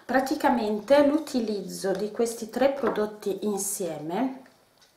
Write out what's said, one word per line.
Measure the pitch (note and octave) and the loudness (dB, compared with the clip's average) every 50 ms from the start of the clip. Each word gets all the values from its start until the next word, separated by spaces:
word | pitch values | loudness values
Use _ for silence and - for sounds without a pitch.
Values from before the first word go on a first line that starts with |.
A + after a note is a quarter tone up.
| - | -4
Praticamente | - B3 C4+ C4+ - D4+ D4 - C4+ B3 A3+ G#3+ G#3 G#3+ G#3 - - C#4 D4 C#4+ | 0 2 2 2 0 0 2 2 2 4 2 2 0 -2 -2 2 6 6 8 8
l'utilizzo | C#4 D4+ D#4 - - - B3 A3 G#3 G#3 G3 F#3 F3+ F3+ F3 - F#3+ | 6 4 2 0 -2 -2 -2 -2 -2 -4 -4 -6 -8 -8 -4 -2 -2
di | F#3 F3+ G#3+ G#3 | -2 -2 -4 -4
questi | - - A#3 A#3 A3+ - A3 G#3+ | -2 -2 -2 -2 -2 -6 -10 -8
tre | - - C4 C#4 | 0 2 2 2
prodotti | C#4 - A#3 G3+ F3+ G#3+ G#3+ G#3+ - - - G3+ F#3 F#3+ G#3 | 2 0 -2 -2 0 -2 -2 -4 -6 -6 -6 -6 -4 -2 -2
insieme, | G#3+ G3+ F#3+ G3 - - - F#3 E3 D#3 D3 D3+ D#3+ F3 G#3+ C4 C4 C4 - - - _ _ _ _ _ _ _ _ _ | -2 -2 -2 -4 -4 -4 -4 -6 -6 -6 -8 -8 -6 -2 -2 -2 -2 -4 -8 -16 -20 _ _ _ _ _ _ _ _ _